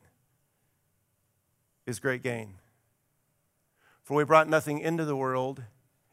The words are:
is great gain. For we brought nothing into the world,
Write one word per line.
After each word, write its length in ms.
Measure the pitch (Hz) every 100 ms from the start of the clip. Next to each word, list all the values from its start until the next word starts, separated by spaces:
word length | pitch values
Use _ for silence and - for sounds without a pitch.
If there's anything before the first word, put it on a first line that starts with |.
| _ _ _ _ _ _ _ _ _ _ _ _ _ _ _ _ _ _
is 160 | - 113
great 220 | 139 127
gain. 360 | 127 117 107 92 _ _ _ _ _ _ _ _ _ _ _ _ _ _
For 120 | -
we 100 | 147
brought 240 | 147 156 156
nothing 300 | 156 151 147
into 260 | 160 165
the 100 | 151
world, 480 | 135 131 131 131 139 110 _ _ _ _